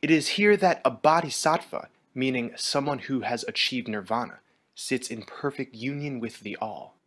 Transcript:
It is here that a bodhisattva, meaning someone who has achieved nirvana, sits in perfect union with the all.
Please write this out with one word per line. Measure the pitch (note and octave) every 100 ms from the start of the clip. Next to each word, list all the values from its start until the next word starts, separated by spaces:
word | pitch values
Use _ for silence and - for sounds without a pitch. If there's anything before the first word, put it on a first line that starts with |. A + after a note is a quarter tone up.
It | D3
is | D#3+ C#3+
here | - G#3 G3+
that | F#3+ -
a | -
bodhisattva, | A#2 D3 E3 E3 - D#3+ D#3+ - - - _ _ B2+
meaning | C3 B2+ A#2 -
someone | - C#3+ C#3 C3+
who | - C3+
has | G#2 A#2+
achieved | - - - B2+ A2+
nirvana, | G#2+ F#2+ A2+ A#2+ - _ _ _
sits | - - B2+ -
in | A#2
perfect | - - C#3+ C#3 C3 A2
union | B2 C#3+ D3 C3
with | A2+ -
the | G#2 -
all. | - D2+ - _